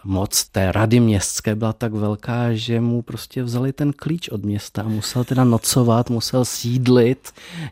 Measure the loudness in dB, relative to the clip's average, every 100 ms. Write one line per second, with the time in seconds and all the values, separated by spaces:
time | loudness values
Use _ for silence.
0 | -2 -2 0 -2 -2 0 0 2 4 4
1 | 4 2 0 -4 -4 -2 -2 -4 -4 -2
2 | -2 -4 -4 -2 -2 -2 -2 -2 0 -2
3 | -4 -12 -10 -8 -4 -2 -2 -2 -2 -2
4 | -4 -6 -6 -6 -4 -4 -6 -8 -4 -4
5 | -4 -4 0 2 4 2 2 2 4 2
6 | 2 -2 -2 0 -2 -2 -2 0 4 6
7 | 6 2 -6 -20 -18 -14 -6